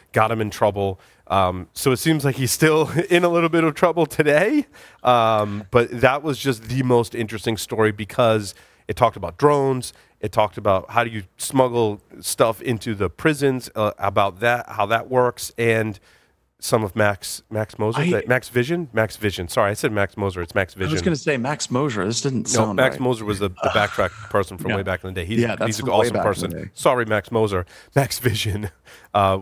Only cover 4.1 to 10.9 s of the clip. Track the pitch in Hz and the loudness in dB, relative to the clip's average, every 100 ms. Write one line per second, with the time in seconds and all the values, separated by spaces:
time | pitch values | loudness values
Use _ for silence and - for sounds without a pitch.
4.1 | - 151 147 208 302 - - - _ 123 | 2 2 4 4 0 -2 -10 -20 _ 2
5.1 | 120 113 107 104 104 98 123 117 120 127 | 4 4 2 0 -4 0 2 2 2 2
6.1 | 143 151 120 135 110 113 131 127 120 113 | 2 -2 -2 -2 -4 -4 -2 4 4 2
7.1 | 117 107 110 120 107 - 110 107 104 101 | -4 -6 -4 -4 -4 -2 0 2 0 -4
8.1 | - 117 110 101 - _ _ - 95 117 | 2 4 2 -2 -12 _ _ -10 2 2
9.1 | 101 85 82 147 143 135 131 - - _ | 2 -8 2 4 4 2 -2 -6 -14 _
10.1 | _ 104 113 104 - 104 95 - | _ -2 0 0 0 0 0 0